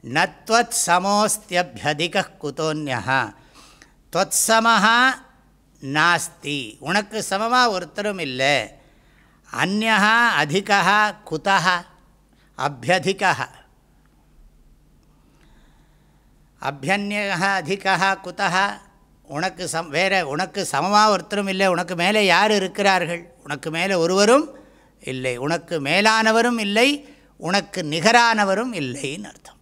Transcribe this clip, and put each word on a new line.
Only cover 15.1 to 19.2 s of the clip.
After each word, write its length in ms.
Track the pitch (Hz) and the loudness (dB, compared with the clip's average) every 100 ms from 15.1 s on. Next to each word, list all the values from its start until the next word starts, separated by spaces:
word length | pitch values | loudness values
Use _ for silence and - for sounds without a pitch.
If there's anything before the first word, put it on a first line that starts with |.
| _ _ _ _ - _ _ _ _ _ _ _ _ _ _ | _ _ _ _ -20 _ _ _ _ _ _ _ _ _ _
"அப்யன்யஹா 1000 | 131 143 135 196 202 208 202 180 196 196 | -8 -6 -2 -2 -2 -4 -4 -2 0 -2
அதிகஹா 560 | 156 196 190 180 190 190 | -4 -4 0 2 2 0
குதஹ." 500 | 180 175 196 180 202 202 - _ _ _ | -6 -4 0 0 0 -4 -18 _ _ _